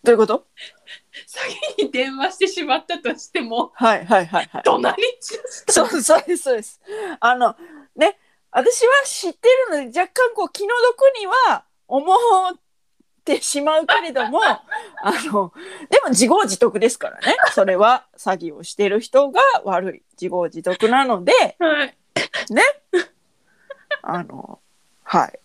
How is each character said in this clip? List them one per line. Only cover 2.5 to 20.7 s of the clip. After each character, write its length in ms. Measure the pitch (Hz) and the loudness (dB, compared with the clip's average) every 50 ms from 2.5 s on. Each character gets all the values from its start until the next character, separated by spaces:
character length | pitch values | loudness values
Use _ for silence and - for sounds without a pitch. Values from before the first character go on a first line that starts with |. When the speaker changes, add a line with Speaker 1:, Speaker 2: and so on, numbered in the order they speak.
| - 359 | -2 -6
Speaker 2:
ま 140 | 311 294 262 | -2 -2 -2
っ 100 | 320 - | -2 -2
た 120 | - 349 339 | -8 -10 -6
と 100 | - 240 - | -6 -6 -6
し 160 | - - - | -6 -12 -8
て 80 | _ 359 | _ -6
も、 320 | 262 226 226 240 - - _ | -6 -4 -4 -4 -4 -4 _
Speaker 1:
は 220 | - 254 226 208 | 0 2 2 2
い 80 | 180 - | 2 0
は 160 | 175 220 190 | 2 2 2
い 60 | 185 | 2
は 160 | 165 185 170 | 0 -4 -4
い 60 | - - | -4 -4
は 80 | - 143 | -10 -2
い。 20 | - | 0
Speaker 2:
怒 140 | - - 247 | 0 0 2
鳴 160 | 240 - - | 0 -2 0
り 60 | - 453 508 494 _ | 0 -2 -2 -4 _
散 180 | - - 427 - | -14 -14 -14 -12
ら 120 | - 508 | -14 -14
し 160 | - - _ | -16 -10 _
た。 60 | - | 0
Speaker 1:
そ 260 | - 339 311 226 - 311 | 2 2 2 2 -2 -4
う、 40 | |
そ 160 | 220 - 311 311 | 2 2 2 2
う 40 | - | 2
で 100 | - 349 | -2 -6
す、 60 | - | -4
そ 100 | - 277 | -2 -2
う 40 | 247 | -4
で 60 | 220 | -4
す。 180 | 214 - - _ _ - 415 440 427 370 320 - | -4 -12 -20 _ _ -14 -12 -10 -10 -10 -8 -2
あ 160 | 226 233 247 | 0 0 2
の、 200 | 254 247 220 226 _ 339 339 - - - _ _ | 2 0 0 -2 _ -20 -20 -20 -20 -20 _ _
ね、 220 | - 302 403 392 _ _ _ _ _ _ _ | 0 0 0 0 _ _ _ _ _ _ _
私 360 | - - 330 370 392 - 466 | -2 0 2 2 2 2 2
は 60 | 466 539 571 539 | 4 4 2 2
知 240 | - - - - 349 | 0 -8 -8 -8 -8
っ 40 | - | -8
て 140 | _ - 466 508 523 523 453 | _ 4 4 4 4 2 -2
る 140 | 330 294 269 | -2 -4 -6
の 80 | 240 | -4
で、 80 | 226 330 | -2 -4
若 120 | 359 359 | -4 -2
干 220 | _ - 508 480 466 | _ 0 0 0 0
こ 100 | 440 381 | -4 -6
う、 40 | - | -6
気 160 | _ - 403 | _ -8 -4
の 80 | 403 480 480 466 494 | -2 0 2 2 0
毒 140 | 480 - 539 539 539 453 | 2 4 4 2 4 2
に 80 | 415 | -6
は 380 | 370 427 508 508 403 254 - _ _ _ _ _ _ | -2 0 2 2 2 2 0 _ _ _ _ _ _
思 260 | 240 277 285 349 370 | -4 -2 2 4 2
っ 440 | 403 480 466 403 370 370 359 359 _ _ _ _ _ _ _ _ _ _ _ _ _ _ | 4 4 4 2 2 2 -2 -6 _ _ _ _ _ _ _ _ _ _ _ _ _ _
て 160 | - - 190 | -4 -2 -2
し 200 | - - - 285 | -2 -4 -4 -2
ま 180 | 285 302 311 311 | 0 2 0 0
う 80 | 330 | 2
け 140 | 339 339 311 | 2 0 0
れ 120 | 339 330 | 0 -2
ど 140 | 247 262 233 226 | -4 -4 -4 -2
も、 120 | 254 359 | -2 0
<laughs> 40 | 440 | 0
あ 180 | 330 220 - _ _ 855 855 - - - - - 202 - - 233 | 0 0 -2 _ _ -12 -12 -12 -14 -16 -6 -4 -4 -4 -4 -6
の、 260 | - - 208 - - _ 302 349 381 381 - 311 - | -4 -4 -4 -4 -4 _ -18 -18 -18 -18 -18 -6 2
で 120 | 370 - | 2 2
も 80 | - 320 | 2 2
自 160 | 247 - 247 | 0 2 4
業 160 | 226 330 403 | 4 4 2
自 160 | 415 220 190 - | 2 0 2 2
得 220 | 240 214 - 202 | 2 2 2 2
で 80 | 196 247 | 0 0
す 80 | 254 - | 0 -2
か 120 | - - | -10 -10
ら 100 | - - | -10 -4
ね。 160 | - - 453 508 659 - | 0 0 2 2 2 0
そ 120 | - - 196 | 2 2 2
れ 120 | 196 190 | 2 4
は 300 | 180 208 226 254 - _ _ _ | 4 4 4 4 2 _ _ _
詐 220 | _ - 208 190 170 | _ -4 -4 -4 -4
欺 160 | 165 165 147 | -6 -12 -12
を 80 | - | -12
し 120 | 165 - - | -16 -16 -4
て 140 | - 208 196 | -2 -2 0
る 120 | 202 220 | 0 -2
人 300 | 233 - - 262 285 277 | -4 2 2 2 2 4
が 100 | 247 - 262 554 480 - - | 2 4 4 4 4 0 -2
悪 320 | 202 185 175 185 190 - | -2 -2 -2 -2 -4 -10
い。 60 | - _ _ _ _ | -12 _ _ _ _
自 80 | 175 185 | -8 -6
業 160 | 175 180 175 | -4 -4 -4
自 180 | 160 - 165 | -4 -6 -6
得 260 | 156 180 | -6 -6